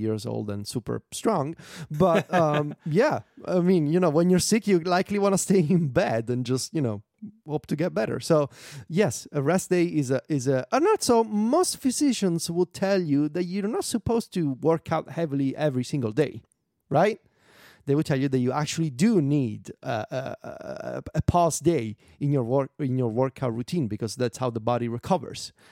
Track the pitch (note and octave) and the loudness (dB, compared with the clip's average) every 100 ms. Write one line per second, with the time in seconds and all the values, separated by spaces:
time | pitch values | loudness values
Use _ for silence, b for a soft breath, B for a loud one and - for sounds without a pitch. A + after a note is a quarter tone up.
0 | A2 G#2+ A2+ A2+ G#2+ G2+ G2+ A#2+ A2+ A#2 | -4 -4 -4 -6 -6 -8 -8 -8 -6 -8
1 | - - - F#3+ C#3 E3+ B B D#3 D3+ | -8 -6 -2 0 -2 -8 B B -6 2
2 | F#3 E3 - F3+ D#3 D3 D3 - E3+ D#3+ | 4 4 2 2 2 2 -2 -6 -2 2
3 | C#4+ - - - - F3+ F3 F#3 D3 F3 | 2 0 -6 -12 -2 0 4 4 4 2
4 | F3 D3 F3 F3+ - A3 G3+ F3+ F3 F3+ | 4 4 4 4 4 0 4 2 4 0
5 | G3 G3+ G3 F#3+ - G3 D3+ F3 D#3 A#2+ | 0 0 2 2 2 2 4 2 2 0
6 | G#3 A#2 A2 B2 A#2+ B2+ - D#3+ B2 G2+ | 0 0 -2 -2 -2 -2 -2 -2 -2 -4
7 | - _ G#3+ - - D3 - D3 F3 D#3+ | -10 _ -20 -18 -8 -8 -4 -4 -2 -2
8 | A3 B2 - D#3 C#3+ B B C#3+ B E3+ | -4 -2 2 2 2 B B -18 B 0
9 | F#3+ - - D3 C#3 F3+ - F3+ F3 D#3 | 0 -2 -6 -2 0 0 2 2 2 0
10 | B2+ C3 - D3 B2 C3 - B3+ F#4 A4 | 0 -2 -2 -2 2 0 0 2 2 2
11 | - A#3 A3+ G#3 A3 D#4 F#4 - C4 - | 4 2 2 0 2 2 2 -2 -2 0
12 | D4 A3+ F#3+ E3+ - F3 F3+ - G3 G3 | 0 2 0 0 -2 -2 -2 -2 0 2
13 | E3 C#3 D3+ D#3+ F3+ G3 G3+ F4+ - A3+ | 2 2 2 -2 -4 -2 -2 -4 -2 -4
14 | - A#3 - F#3 D3+ C3 C#3+ D#3+ - D#3+ | 0 -2 -2 -2 -2 0 2 2 0 -4
15 | - D3 E3 C#3 C3+ - D3+ B2+ B2 D3 | -4 -4 -2 0 -2 0 -2 -2 -2 -2
16 | A2+ G#2+ C#3 - - _ _ _ - D3 | -2 0 -2 -4 -18 _ _ _ -2 2
17 | G3+ A3 _ b b b b b - C#3+ | 2 0 _ b b b b b -2 0
18 | D#3+ C3+ C#3 C3 B2 C#3 D3 - D#3+ B2 | 0 0 0 0 0 -2 -2 -2 -4 2
19 | G#3+ G#3 C#3 D3 A#2+ G#2+ - - C3 A2+ | 2 4 4 2 0 -4 -12 -12 -6 -6
20 | - C3 B2+ - - - - - - B2 | -4 -8 -8 -10 -14 -14 -12 -10 -8 -10
21 | - D#3+ - F3 E3+ - C#3+ D#3+ A2+ G#2+ | -6 -4 2 4 4 2 2 2 0 -8
22 | b b C#3+ C#3+ A#2 C#3 C3 - C3 B2+ | b b 0 2 2 0 0 -4 -2 0
23 | A#2+ A2 C3 - C3 A2+ - F3 A#2 G#2+ | 0 0 0 0 -4 -4 -4 -2 -2 -4
24 | A2 - B2 - B2+ A2+ A2 A#2+ A#2+ A#2 | -6 -2 -4 -2 -4 -2 -2 -2 -2 -4
25 | - F3+ A#2+ - - _ b | -2 -2 -2 -12 -14 _ b